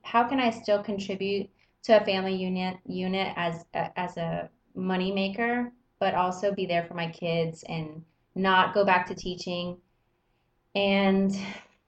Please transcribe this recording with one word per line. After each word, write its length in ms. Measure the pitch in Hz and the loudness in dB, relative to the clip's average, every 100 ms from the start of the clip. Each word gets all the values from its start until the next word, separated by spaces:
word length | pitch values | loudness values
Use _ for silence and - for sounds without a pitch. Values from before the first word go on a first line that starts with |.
how 200 | - 233 247 | 0 2 2
can 100 | 269 | 2
I 120 | 247 | 0
still 320 | 226 - 208 | 0 0 0
contribute 640 | 202 196 196 190 196 202 196 _ _ _ | 0 -6 -4 -4 -2 -2 -4 _ _ _
to 160 | - 214 | 6 6
a 40 | |
family 320 | 208 190 190 190 | 6 0 0 -2
unit, 400 | 185 185 185 185 | -2 -2 -2 -4
unit 480 | - 185 185 190 190 180 | -8 -4 -2 0 -2 -2
as 280 | 170 165 - | -4 -4 -6
a, 240 | - 170 - | -6 -4 -4
as 200 | 180 170 | -6 -6
a 320 | 165 170 165 _ _ - | -4 -4 -6 _ _ -6
moneymaker, 920 | 185 185 190 196 196 202 233 240 240 - _ _ | -2 0 0 0 -2 -2 -2 -2 -4 -8 _ _
but 160 | 196 | 0
also 380 | 175 180 180 202 | 2 0 0 -2
be 140 | 196 180 | 0 0
there 180 | 170 | 0
for 100 | 170 | -2
my 140 | 175 165 | -6 -8
kids 560 | 165 170 165 165 160 - | -4 -2 0 -2 -4 -8
and 360 | 165 156 160 - _ _ | -8 -8 -12 -18 _ _
not 400 | 185 190 185 196 | -2 4 4 4
go 100 | 208 | 4
back 220 | 196 180 180 | 4 4 2
to 80 | |
teaching? 640 | 190 185 180 185 175 180 180 _ _ _ _ _ _ _ _ _ | -6 -8 -8 -6 -6 -6 -10 _ _ _ _ _ _ _ _ _
And 600 | 202 196 196 196 196 196 196 196 - - _ | 0 2 4 4 4 2 0 -6 -12 -18 _